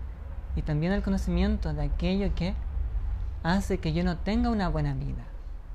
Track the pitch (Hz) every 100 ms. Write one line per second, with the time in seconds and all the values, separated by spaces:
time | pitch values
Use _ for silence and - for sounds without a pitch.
0 | - - - - - - - 151 175 202
1 | 202 190 180 175 202 214 160 147 143 -
2 | 180 196 190 - 175 - - - - -
3 | - - - - 160 196 196 185 160 165
4 | 180 170 190 226 240 214 175 151 147 135
5 | 135 123 - - - - -